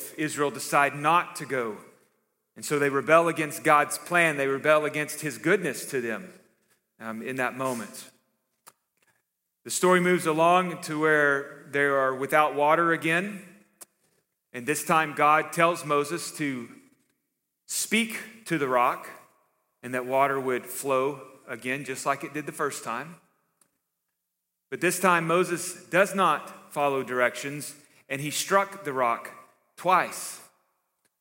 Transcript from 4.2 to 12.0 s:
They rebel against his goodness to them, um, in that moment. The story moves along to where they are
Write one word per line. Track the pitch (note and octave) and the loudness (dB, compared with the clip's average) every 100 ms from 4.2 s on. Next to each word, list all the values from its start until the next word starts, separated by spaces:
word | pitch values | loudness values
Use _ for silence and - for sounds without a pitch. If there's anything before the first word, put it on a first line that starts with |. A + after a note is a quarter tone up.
| E3 C#3+ | 2 2
They | C3+ | 0
rebel | C3+ D3 D#3 | 0 4 4
against | D3 C#3+ D3 - | 2 -4 -6 -6
his | D#3 A#2 | -8 -4
goodness | D#3+ G#3 E3 A#2+ - | 0 2 0 -6 -6
to | C3+ | -4
them, | A#2 G#2 F2+ - _ _ _ _ _ - | -4 -6 -10 -20 _ _ _ _ _ -16
um, | A2+ A2+ | -12 -10
in | B2 C3 | -8 -4
that | B2 B2+ | -4 -2
moment. | C3 B2 G2 - - _ _ _ _ _ _ _ _ _ _ _ _ _ _ _ | -4 -4 -8 -14 -20 _ _ _ _ _ _ _ _ _ _ _ _ _ _ _
The | - | -8
story | - F3+ F3+ | 0 4 4
moves | F3+ F3+ D#3 | 4 2 2
along | D#3 E3+ F3+ F3+ D#3+ | 2 4 4 2 -6
to | - D3+ | -8 0
where | D#3 D3+ D3 C#3 C#3 - - | 2 4 4 2 -4 -14 -6
they | C#3+ C#3+ | 0 2
are | C#3 | 2